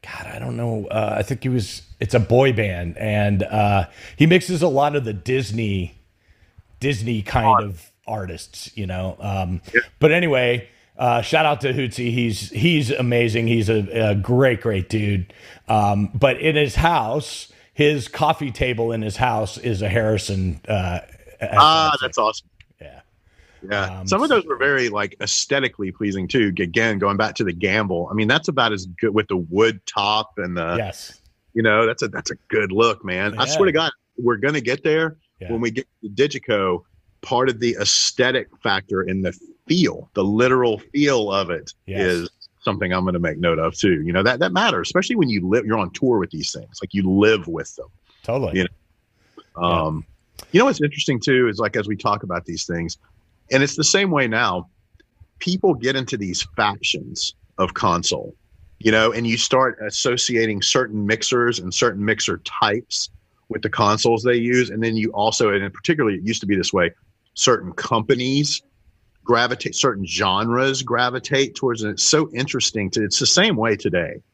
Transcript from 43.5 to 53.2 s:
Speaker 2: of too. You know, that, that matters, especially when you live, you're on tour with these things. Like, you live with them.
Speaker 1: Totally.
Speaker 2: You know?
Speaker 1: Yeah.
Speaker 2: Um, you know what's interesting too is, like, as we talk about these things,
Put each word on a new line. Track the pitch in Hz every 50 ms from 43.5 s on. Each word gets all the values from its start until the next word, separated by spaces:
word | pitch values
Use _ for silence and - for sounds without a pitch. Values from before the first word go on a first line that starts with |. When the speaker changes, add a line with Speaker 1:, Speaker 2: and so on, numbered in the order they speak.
| 82 80
Speaker 2:
of | 82 82 82
too. | - - 101 87 76
You | - 85
know, | 85 - 190
that, | 160 127 127
that | 170 190
matters, | 175 185 220 226 131 92 82 -
especially | - 180 196 - 247
when | 220 165 123
you | 110 101 87 92
live, | 104 120 104
you're | 107 113 110
on | 98 90
tour | - - - 127 120 101
with | 87 -
these | - 80 73 -
things. | - 76 - - - -
Like, | 98 - -
you | 101 95 92
live | 95 98 104 110 110 101 85
with | 87 82 78 - - -
them. | - - - _ _ _ _ _ _ -
Speaker 1:
Totally. | - 117 139 127 87 82 92
Speaker 2:
You | 92
know? | 85 - _ _ _ _ _ _ _ _ _ _ _ _ - _ _ _ 87
Speaker 1:
Yeah. | 87 87 85 85
Speaker 2:
Um, | 80 78 78 76 78 _ - _ _ _ _ - - _
you | - 185
know | 247
what's | 277 - -
interesting | 151 147 - - - - 135 113
too | - 147 135 127 123
is, | 113 104 101
like, | 113 104 -
as | 117 101
we | 104 107
talk | - - 113 101 98 -
about | 92 87 85 -
these | - 82 78 -
things, | - 87 85 85 82 - _ _ _ _ _